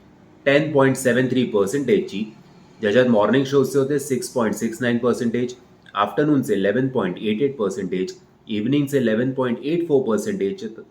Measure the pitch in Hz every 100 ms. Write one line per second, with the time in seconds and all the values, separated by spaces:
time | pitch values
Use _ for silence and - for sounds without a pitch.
0 | - - - - - 143 156 139 135 131
1 | 127 120 127 127 120 104 98 143 127 98
2 | - 98 110 - - - - - 110 110
3 | 123 110 107 127 135 139 120 139 135 147
4 | - 123 - 127 110 98 113 - 123 120
5 | 120 107 120 117 123 - _ _ - 98
6 | 104 - 151 143 110 98 98 110 131 127
7 | 95 87 107 107 139 135 101 98 92 92
8 | 92 - - _ - 107 110 143 139 139
9 | 117 107 127 131 123 117 135 170 165 139
10 | 113 104 107 95 98 98 110 - -